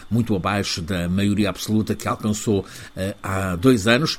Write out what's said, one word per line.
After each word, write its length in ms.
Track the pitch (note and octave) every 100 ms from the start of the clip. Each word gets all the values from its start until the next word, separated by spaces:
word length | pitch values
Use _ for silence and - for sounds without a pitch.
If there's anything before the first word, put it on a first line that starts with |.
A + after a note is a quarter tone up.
| -
muito 280 | A2+ A2+ G2+
abaixo 440 | F#2 G2+ G2 -
da 280 | D#2+ F#2 F2
maioria 420 | F#2 G#2 G2+ G2
absoluta 460 | F2 - A2 G#2+ A2+
que 100 | G2+
alcançou, 580 | - A2 G#2 - G2+ F#2 - -
eh, 220 | - F#2+ -
há 360 | - F#2+ F#2+ F2
dois 320 | A2 B2 F#2+
anos. 300 | A#2+ D#3+